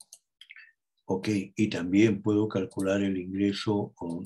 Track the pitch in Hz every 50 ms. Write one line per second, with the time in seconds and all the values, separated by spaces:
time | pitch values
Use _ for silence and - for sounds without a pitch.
0 | - _ - - _ _ _ - - - - - - - _ _ _ _ _ _
1 | _ - 95 95 - 107 107 98 92 - - - 107 98 - 85 85 90 90 101
2 | 110 113 104 - - 107 104 104 107 107 - 101 95 95 - - 98 98 95 101
3 | 101 98 95 92 90 90 92 98 101 101 101 - - 110 104 101 101 - - -
4 | 87 85 85 85 -